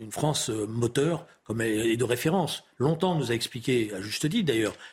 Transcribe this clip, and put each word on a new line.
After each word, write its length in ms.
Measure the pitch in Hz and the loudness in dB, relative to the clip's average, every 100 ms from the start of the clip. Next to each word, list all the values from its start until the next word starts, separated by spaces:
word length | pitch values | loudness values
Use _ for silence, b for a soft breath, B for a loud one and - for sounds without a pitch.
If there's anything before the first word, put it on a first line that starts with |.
une 100 | 110 | -12
France, 400 | - 151 143 - | -2 0 0 -2
euh, 160 | 110 104 | -2 -4
moteur 600 | 113 120 127 151 160 - b | 0 0 2 2 0 -6 b
comme 160 | - 113 | -6 -2
elle, 260 | 113 107 113 | 0 2 2
et 100 | 113 | 2
de 80 | |
référence. 600 | 117 123 156 190 151 - b - | 2 2 2 2 0 -4 b -2
Longtemps, 340 | 131 160 185 | 0 2 2
on 60 | 170 | 2
nous 120 | 120 | 0
a 40 | |
expliqué, 580 | 117 - 123 127 123 107 | 0 -2 -4 0 0 0
à 60 | 95 | -4
juste 280 | 104 - 151 | -8 -4 0
titre 180 | 226 165 | 0 2
d'ailleurs, 280 | 113 104 - B | 2 0 -2 B